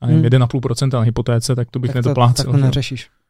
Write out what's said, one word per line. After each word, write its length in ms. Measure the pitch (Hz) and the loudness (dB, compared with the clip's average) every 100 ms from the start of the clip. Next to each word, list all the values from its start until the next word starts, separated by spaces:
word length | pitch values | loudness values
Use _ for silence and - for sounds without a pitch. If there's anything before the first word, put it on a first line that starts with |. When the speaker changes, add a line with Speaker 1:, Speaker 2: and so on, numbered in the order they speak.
Speaker 1:
já 40 | 120 | 2
nevím, 100 | 156 | 2
Speaker 2:
Hmm. 60 | |
Speaker 1:
jedna 200 | 120 131 | 4 4
a 40 | 120 | 2
půl 120 | 135 | 0
procenta 360 | 127 120 135 123 | -4 -2 -2 0
na 40 | |
hypotéce, 500 | 117 120 120 117 - 123 | 0 0 -2 -2 -2 -4
tak 140 | 113 | -4
to 80 | 127 | -4
bych 100 | 123 | -4
Speaker 2:
Tak 100 | 127 | -2
to, 60 | 123 | -2
Speaker 1:
nedoplácel, 360 | 127 120 127 | 2 2 2
Speaker 2:
tak 80 | 131 | 0
to 60 | 139 | 0
Speaker 1:
že 40 | |
jo. 40 | 131 | 2
Speaker 2:
neřešíš. 420 | 135 - 127 - _ _ | 0 -6 -10 -14 _ _